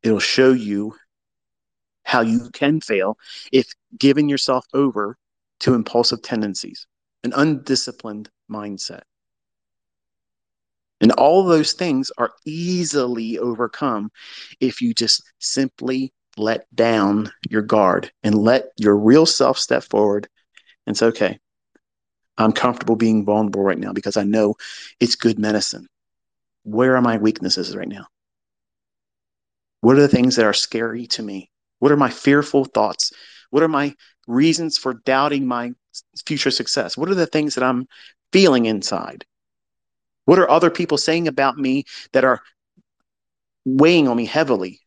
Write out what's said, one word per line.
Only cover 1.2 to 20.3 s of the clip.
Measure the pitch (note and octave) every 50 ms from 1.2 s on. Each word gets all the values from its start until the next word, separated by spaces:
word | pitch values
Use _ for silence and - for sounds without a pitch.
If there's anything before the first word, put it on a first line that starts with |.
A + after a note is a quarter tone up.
| _ _ _ _ _ _ _ _ _ _ _ _ _ _ _ _ _
how | - - B2
you | A#2 A2+ A2+ A#2+ A#2 B2
can | - - C#3+ C#3 D#3 D#3
fail | - - A2 F#2+ F#2 G2 A2 _ _ - - - - -
if | - C3 A#2+ - - _ _ _ - -
giving | - C#3 C3+ D3 D3+ C#3+
yourself | C#3+ C3+ - - B2+ B2+ - _
over | - C3+ C#3+ C3+ G#2+ G#2 G2+ G2+ B2 _ _ _ _ _ _ _ _ _
to | - - B2+
impulsive | A#2 G#2+ - - A#2+ A#2 - B2 A2+
tendencies, | - - B2 A2 G#2+ G#2 F#2+ - - F#2+ F#2 - - _ _ _ _ _ _ _ -
an | A#2+ -
undisciplined | C#3 D3 D#3+ D3+ C3 - - C3+ B2 - - - - - A2+ G#2 G#2 G#2 - _ _ _ _
mindset. | G#2+ G#2+ G#2 G#2 G2+ F#2+ - - F#2 - _ _ _ _ _ _ _ _ _ _ _ _ _ _ _ _ _ _ _ _ _ _ _ _ _ _ _ _ _ _ _ _ _ _ _ _ _ _ _ _
And | G#2 A2+
all | - - C3+ D3 E3+ F#3+ F#3+
those | F3+ E3+ D#3 D3+ -
things | - - F3+ F3 C#3 C3 C3+ - -
are | - A#2+ A2+ _ _ _
easily | D3+ D#3 E3 E3+ F3 F3+ F3+ F3 D3+ C#3+ C#3+ B2+ B2 B2 A2+ A2+ A2 A#2 -
overcome | A2+ B2 A#2 A2 A#2+ A2 - - D3+ C3+ A2+ G#2 G#2 G#2+ _ _ - - - - - - - _
if | C3 B2+ - -
you | B2 A#2 A2+
just | - A#2 A2 - - _ _ _ _
simply | - - - C#3 C3+ C3 _ - C3 B2+ C3 C3 C3+ C3 _ _ _ _ _ -
let | G#2+ A2 A2+ - - _ _
down | - A2+ A#2 A2+ G#2+ G2+ G2 G2+ G#2+ G#2 G#2 - _ - -
your | - A2
guard | G#2+ G#2+ A2+ G#2+ G2+ F#2 F2 F2+ - - _ _
and | - G#2 G#2+
let | G#2+ G#2 A2+ B2 C3 - - _ -
your | G#2+ G#2 G2+
real | G#2 G#2 A2 B2+ D#3 D#3+
self | D#3+ - - C3+ C3 C3 -
step | - - B2 B2+ -
forward | _ - G#2 G#2 G#2 G2+ G#2 G2+ _